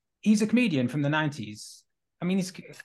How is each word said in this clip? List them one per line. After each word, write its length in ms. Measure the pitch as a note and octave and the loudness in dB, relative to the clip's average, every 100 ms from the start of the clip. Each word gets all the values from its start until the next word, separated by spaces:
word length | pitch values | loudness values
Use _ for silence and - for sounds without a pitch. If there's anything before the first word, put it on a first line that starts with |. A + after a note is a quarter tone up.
| _ _ | _ _
he's 200 | G#3 G#3+ | 2 4
a 60 | G#3+ | 4
comedian 400 | A#3+ A#3 C#3 A#2+ | 2 2 2 0
from 160 | D3+ | 0
the 60 | C#3+ | 0
nineties. 720 | D#3 D3+ C#3+ G#2+ G#2+ - - _ _ _ - | 2 0 -4 -10 -14 -18 -20 _ _ _ -8
I 40 | |
mean, 120 | F3 F#3+ | -2 -2
he's 120 | F#3 | -2
a 240 | - - - | -8 -18 -20